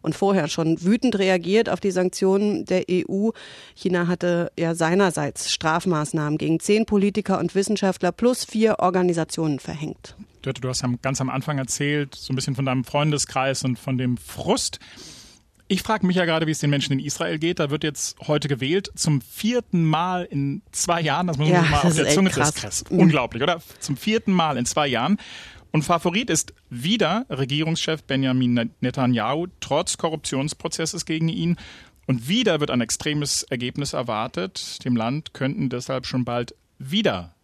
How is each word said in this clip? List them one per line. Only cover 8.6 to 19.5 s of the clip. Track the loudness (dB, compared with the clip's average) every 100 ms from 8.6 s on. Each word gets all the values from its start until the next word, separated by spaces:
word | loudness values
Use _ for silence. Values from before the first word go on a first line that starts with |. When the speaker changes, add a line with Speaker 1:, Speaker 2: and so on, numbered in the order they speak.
| 2 4
Speaker 1:
Organisationen | 2 4 2 2 -2 -2 -2 -2
verhängt. | -6 -8 -8 -10 -16 -20 -20 _
Speaker 2:
Dörte, | -8 -4
du | -4
hast | -2 -2
am, | -2
ganz | -2 -2
am | -2
Anfang | -2 -2 -4
erzählt, | -4 -2 0 0 -2 -8
so | -6
ein | -4
bisschen | -2 -2
von |
deinem | 0 0 0
Freundeskreis | 0 2 0 -2 -2 0 0 -2
und | -4
von | -4 -2
dem | 0 -2
Frust. | -6 -8 0 0 0 -8 -18 -20 -20 -20 -20 -20 _ _ _
Ich | -2
frage | 0 0 2
mich | 2
ja |
gerade, | 2 2 0
wie |
es | 0
den | 2
Menschen | 0 0
in | -2
Israel | -2 -4 -4 0
geht. | -2 0
Da | -2
wird | -2
jetzt | -4 -4 -8 -8 0
heute | 0 0
gewählt, | -2 0 0 -2 -4
zum | 0 0
vierten | -2 -4 0